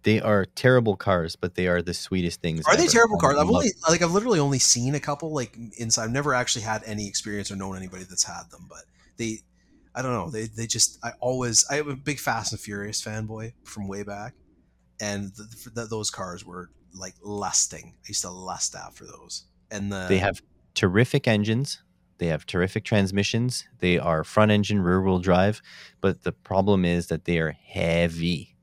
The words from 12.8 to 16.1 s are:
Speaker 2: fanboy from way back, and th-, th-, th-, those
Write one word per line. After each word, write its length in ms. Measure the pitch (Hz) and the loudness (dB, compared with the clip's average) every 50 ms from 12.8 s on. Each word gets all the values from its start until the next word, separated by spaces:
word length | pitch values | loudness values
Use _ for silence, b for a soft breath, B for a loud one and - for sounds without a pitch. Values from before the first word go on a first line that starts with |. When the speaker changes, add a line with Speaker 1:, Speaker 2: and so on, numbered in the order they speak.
| 101 104 104 - - | -6 -6 -6 -6 -6
Speaker 2:
fanboy 480 | 110 107 110 110 107 113 110 110 113 - _ _ | -6 -6 -6 -8 -8 -8 -10 -12 -12 -14 _ _
from 240 | - - 110 101 98 | -16 -12 -10 -8 -8
way 140 | 98 101 | -8 -8
back, 320 | 104 101 101 101 104 123 - _ _ _ _ _ _ _ _ _ _ _ _ - | -8 -8 -10 -10 -10 -14 -14 _ _ _ _ _ _ _ _ _ _ _ _ -8
and 340 | 107 104 101 101 101 98 98 | -6 -4 -4 -4 -6 -8 -12
th-, 120 | - 104 110 113 - - | -16 -20 -20 -18 -18 -20
th-, 100 | 127 110 | -12 -10
th-, 140 | 117 117 107 | -10 -8 -6
those 180 | 113 110 104 - | -6 -4 -4 -6